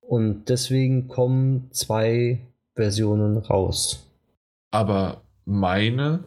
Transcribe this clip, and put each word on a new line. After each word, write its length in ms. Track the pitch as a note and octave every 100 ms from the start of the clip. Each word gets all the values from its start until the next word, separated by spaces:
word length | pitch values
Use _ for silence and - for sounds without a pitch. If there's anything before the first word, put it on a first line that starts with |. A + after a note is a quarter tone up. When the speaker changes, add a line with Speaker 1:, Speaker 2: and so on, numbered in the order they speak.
Speaker 1:
Und 480 | - B2 A2 G2+ -
deswegen 600 | B2 - C3 C3 C3 B2+
kommen 600 | - B2+ C3 C3 C3 B2+
zwei 720 | - - A2 A2 A#2 A#2+ A#2+ - _ _ -
Versionen 640 | G#2+ G#2 A2 G#2 G#2 G#2+
raus. 720 | G#2 G2+ F#2 F2 - - - _ _ _ _ _ _
Speaker 2:
Aber 520 | G#2+ G#2 G2 F#2+ - _ _
meine 760 | - G2+ F#2 F#2+ G#2+ B2 C#3+ D#3+